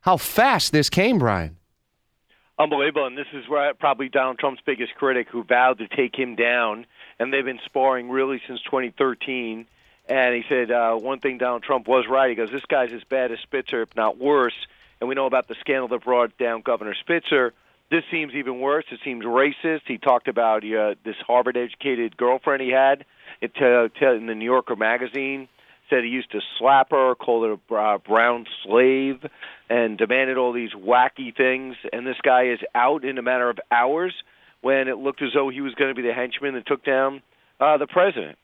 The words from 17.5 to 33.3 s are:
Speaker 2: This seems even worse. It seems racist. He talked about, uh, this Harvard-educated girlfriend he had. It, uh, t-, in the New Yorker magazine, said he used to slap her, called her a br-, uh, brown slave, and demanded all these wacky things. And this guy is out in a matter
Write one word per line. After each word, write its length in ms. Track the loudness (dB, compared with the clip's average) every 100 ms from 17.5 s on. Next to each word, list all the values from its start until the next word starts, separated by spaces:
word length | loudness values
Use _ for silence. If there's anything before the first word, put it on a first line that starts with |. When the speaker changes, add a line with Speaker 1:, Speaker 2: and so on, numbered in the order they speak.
| _ _ _ _
Speaker 2:
This 140 | -2 -2
seems 220 | -6 -6
even 260 | -6 -6 -4
worse. 240 | 0 -2 -4
It 80 | -12
seems 180 | -10 -8
racist. 600 | 0 4 2 0 -4 -4
He 120 | -6 -2
talked 300 | 2 2 0
about, 380 | 0 2 2
uh, 300 | 0 0 0 -2
this 100 | -10 -10
Harvard-educated 920 | 2 2 2 -2 -6 -6 -4 -2 -4 0
girlfriend 440 | 0 2 0 -2
he 60 | 2
had. 380 | 4 4 2 -4 _ -20 -10
It, 140 | -10 0
uh, 260 | 4 4 2 2
t-, 80 |
in 200 | 2 2
the 100 | -2
New 80 | -6
Yorker 320 | 0 0 0
magazine, 720 | -2 0 0 -4 -6 -6 -8 -12 _ _ _ _
said 140 | 0
he 60 | 0
used 240 | -6 -6
to 80 | -8 -8 0
slap 320 | 4 4 4
her, 240 | 2 2
called 300 | 0 0 0
her 60 | 0
a 40 | -4
br-, 220 | _ 0
uh, 180 | 0 0
brown 460 | 2 4 4 2 -6 -16
slave, 600 | 2 4 6 4 -2 -6 -12 -16 -20 -20 -2
and 280 | 0 0 0
demanded 400 | 0 2 0 0
all 140 | 0
these 220 | -2 -8
wacky 600 | -8 2 4 4 -2 -10
things. 440 | 0 0 0 -6 -12 -10
And 120 | -8
this 140 | -8 -2
guy 240 | 4 4 4
is 120 | 0 -4
out 300 | 0 2 2
in 120 | -4 -4
a 40 |
matter 280 | -2